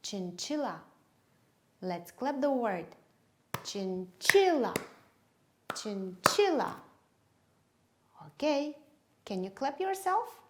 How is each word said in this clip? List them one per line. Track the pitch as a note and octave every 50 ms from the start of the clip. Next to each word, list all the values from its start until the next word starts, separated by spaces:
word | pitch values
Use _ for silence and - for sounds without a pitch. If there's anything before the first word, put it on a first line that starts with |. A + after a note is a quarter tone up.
Chinchilla. | _ - - G3+ F#3 F3+ F3 F3 - - D4 D4+ C#4+ A#3 E3+ D#3+ - - - _ _ _ _ _ _ _ _ _ _ _ _ _ _ _ _ _
Let's | - F#3 F3+ F3 F3 -
clap | - - B3 C4+ D4 C#4
the | C4 C#4+
word, | C#4 B3+ A#3 A3+ G3 F3 D#3+ - - - _ _ _ _ _ _ _ _ _ _ _ - -
chinchilla. | - - G3+ G3 F#3+ F#3 F#3 F#3 F#3 - - - - - G4 G4 F#4 E4+ D4 A#3+ G3 E3+ - - - - - - _ _ _ _ _ _ _ _ _ _ _ _ _ -
Chinchilla. | - - A3 G#3 G3 F#3+ F#3+ F3+ F#3 - - - - G#4 G4 E4+ C#4 F#3+ - - - - - - _ _ _ _ _ _ _ _ _ _ _ _ _ _ _ _ _ _ _ _ _ _ _ _ - D#3
Okay, | D3+ - _ - D4+ D4+ C#4 D4 D4 D4 - - - _ _ _ _ _ _ _
can | - G#3 F#3 F#3
you | F#3+
clap | F#3+ - C4 C4+ D4 -
yourself? | F#4+ F#4+ G4 F#4+ - F#4+ F#4 G4 A#4+ A#4+ - - -